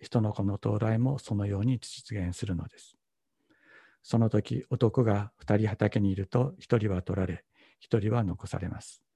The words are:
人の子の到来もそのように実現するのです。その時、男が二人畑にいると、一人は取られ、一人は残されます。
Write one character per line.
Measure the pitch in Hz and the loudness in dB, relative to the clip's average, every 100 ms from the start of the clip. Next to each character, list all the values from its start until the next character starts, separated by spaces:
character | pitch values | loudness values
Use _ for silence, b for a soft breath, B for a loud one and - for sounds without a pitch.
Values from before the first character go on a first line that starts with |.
人 | - 123 | -2 0
の | 107 | 0
子 | - | 0
の | 101 101 | -2 -2
到 | 110 107 | -2 0
来 | 110 113 | 0 2
も | 127 139 | 0 -2
そ | - | -4
の | 101 101 | -4 -2
よ | 98 | 0
う | |
に | 117 123 | 0 -2
実 | - - - 107 | -6 -16 -10 -4
現 | 90 90 | -4 -4
す | |
る | 101 | -4
の | 87 82 | -4 -6
で | - | -14
す。 | - _ _ _ _ _ b b b b b b | -20 _ _ _ _ _ b b b b b b
そ | - 117 | -2 2
の | 113 | 4
時、 | 107 - 120 - | 2 0 -6 -4
男 | 123 113 120 | 0 2 4
が | 113 101 104 - | 2 2 -2 -10
二 | - 104 | 0 2
人 | 110 | 2
畑 | 101 104 - | 2 2 4
に | 101 | 2
い | |
る | 95 90 | 0 0
と、 | 123 131 - | 2 0 -2
一 | - 120 | 0 2
人 | 107 | 2
は | 90 | 0
取 | - 95 | -2 -2
ら | 90 | -2
れ、 | 82 _ b b b | -4 _ b b b
一 | - 117 | -2 0
人 | 104 | 2
は | 120 | 0
残 | 98 87 - | 0 -4 -6
さ | - | -6
れ | 87 | -6
ま | - | -8
す。 | - - _ | -12 -20 _